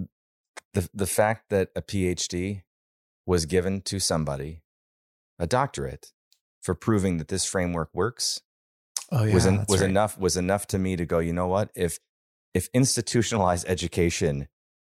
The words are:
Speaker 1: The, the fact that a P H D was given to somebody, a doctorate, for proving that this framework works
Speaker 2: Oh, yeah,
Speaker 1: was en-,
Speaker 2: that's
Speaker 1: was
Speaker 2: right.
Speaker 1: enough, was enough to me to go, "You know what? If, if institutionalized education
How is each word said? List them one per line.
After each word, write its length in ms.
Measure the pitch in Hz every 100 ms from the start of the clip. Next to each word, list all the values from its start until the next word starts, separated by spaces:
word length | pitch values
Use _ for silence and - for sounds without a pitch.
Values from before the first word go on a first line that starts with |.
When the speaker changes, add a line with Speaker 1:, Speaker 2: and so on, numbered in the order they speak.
| 90 _ _ _ _ - -
Speaker 1:
The, 140 | 101 87
the 120 | 101 98
fact 440 | - 107 110 -
that 200 | 98 92 -
a 60 |
P 240 | - 101 90
H 220 | 87 -
D 340 | 90 92 101 - _ _ _ _ _ -
was 200 | 87 80
given 340 | 90 90 98
to 160 | - 98
somebody, 640 | - 85 73 69 71 82 _ _ _ _ _ _ _ -
a 80 | 85
doctorate, 680 | 123 139 - 131 - - _ _ _ _ _
for 120 | -
proving 440 | 90 - 107 95 85
that 100 | 76
this 160 | 95
framework 460 | - 98 87 85 80
works 480 | 85 104 - - - _ _ _ _ _ - -
Speaker 2:
Oh, 140 | 143
yeah, 100 | 107
Speaker 1:
was 120 | 98 90
en-, 100 | 101
Speaker 2:
that's 120 | 101
Speaker 1:
was 100 | 95
Speaker 2:
right. 80 | 95
Speaker 1:
enough, 280 | 95 107 -
was 180 | 92 90
enough 300 | 90 101 -
to 100 | 98
me 180 | 95 90
to 80 |
go, 140 | 85 85
"You 140 | 82
know 120 | 85 90
what? 240 | 95 107
If, 240 | - 87 - _ _ _ _ _
if 140 | 92 -
institutionalized 960 | 127 135 - - 120 110 113 90 90 -
education 800 | 90 87 - 87 - 85 71 71 _ _ _